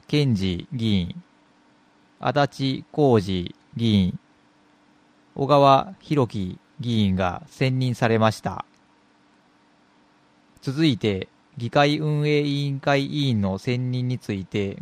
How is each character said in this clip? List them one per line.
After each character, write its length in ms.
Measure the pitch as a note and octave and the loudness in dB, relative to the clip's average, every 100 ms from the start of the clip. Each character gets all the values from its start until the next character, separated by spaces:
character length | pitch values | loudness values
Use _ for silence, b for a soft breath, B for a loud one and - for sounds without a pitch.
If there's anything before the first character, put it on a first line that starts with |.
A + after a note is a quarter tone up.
| - | -4
健 280 | D3 C#3 | 0 2
二 340 | G#2+ F#2+ F2 - | 2 0 -4 -6
議 300 | C3 A2+ G2 | -4 0 0
員、 220 | F2 F3 - _ _ _ _ _ _ _ _ _ | -2 -8 -20 _ _ _ _ _ _ _ _ _
足 140 | - C3+ C#3 - C3+ | -2 0 0 0 -4
立 100 | C3 - | -4 -6
浩 260 | - C#3+ A2+ | 2 4 4
二 360 | F#2+ F#2 F2 - _ | 2 -2 -4 -12 _
議 200 | - A2+ | -2 2
員、 240 | G#2 F2+ - _ _ _ _ _ _ _ _ _ _ _ | 4 2 -2 _ _ _ _ _ _ _ _ _ _ _
小 120 | - C#3 | -6 2
川 480 | D3 C#3 C3+ G3 G3 | 4 6 4 2 -10
博 280 | - D3 A#2+ | -4 -2 0
樹 320 | G#2+ F#2 - _ - | -2 -8 -10 _ -10
議 220 | A#2+ A2+ | -2 0
員 160 | G2+ F#2 | 2 2
が 260 | F#2 - - | -2 -4 -12
選 320 | - C3 C3 | -4 -2 0
任 160 | B2+ | -2
さ 140 | A#2 A#2 | -2 0
れ 100 | A2+ | 2
ま 120 | A2 | 2
し 100 | - | 0
た。 240 | - F2+ - _ _ _ _ _ _ _ _ _ _ _ _ _ _ _ _ _ _ _ | -6 -10 -12 _ _ _ _ _ _ _ _ _ _ _ _ _ _ _ _ _ _ _
続 240 | - C3+ | -8 0
い 140 | D#3+ A2+ | 2 2
て、 300 | A2 F#2+ - _ _ - | 0 -2 -6 _ _ -10
議 140 | A#2 | -2
会 280 | D3 C#3+ D3+ | 2 2 0
運 300 | D#3 D3+ D3 | -2 -2 0
営 140 | D3 | 0
委 240 | D3 C#3+ C#3+ | 0 -2 -4
員 140 | C3+ | -4
会 260 | D3 C#3+ C#3 | 0 0 0
委 240 | D3 C#3 | -2 0
員 100 | A2 | 0
の 160 | G2 F#2+ | 0 -2
選 340 | - B2 B2+ | -4 -4 -2
任 180 | B2+ B2 | -4 -4
に 100 | B2 | -4
つ 160 | - | -6
い 100 | G2+ | -6
て 320 | F2+ G#2+ G2 - | -4 -4 -4 -6